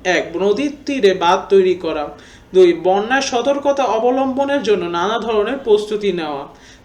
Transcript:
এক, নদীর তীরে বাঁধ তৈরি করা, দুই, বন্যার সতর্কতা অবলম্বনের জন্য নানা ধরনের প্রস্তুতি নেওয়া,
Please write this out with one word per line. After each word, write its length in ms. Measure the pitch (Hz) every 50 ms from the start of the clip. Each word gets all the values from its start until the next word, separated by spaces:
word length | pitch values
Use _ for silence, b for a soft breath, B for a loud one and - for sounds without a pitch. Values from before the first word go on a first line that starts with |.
| -
এক, 200 | 185 180 156 - - -
নদীর 360 | 170 190 202 208 208 277 294 277 - -
তীরে 260 | - 277 262 202 196 185
বাঁধ 260 | 180 170 170 180 - - -
তৈরি 260 | 196 196 185 185 180
করা, 300 | 180 - 160 156 151 147 156 B B B B B B B - -
দুই, 160 | 185 185 175 165 160 160
বন্যার 380 | 185 190 202 208 226 262 277 277
সতর্কতা 640 | - 254 - 226 277 277 277 277 285 277 277 262
অবলম্বনের 760 | 208 208 220 226 247 254 269 269 269 262 262 277 269 277 285 -
জন্য 220 | 202 208 185 170
নানা 340 | 170 175 175 175 202 226 226
ধরনের 400 | 214 233 226 214 - - 277 269
প্রস্তুতি 520 | - 233 208 208 208 214 220 208 208 202 175
নেওয়া, 300 | 175 160 151 147 143 143 143 B B B B B B B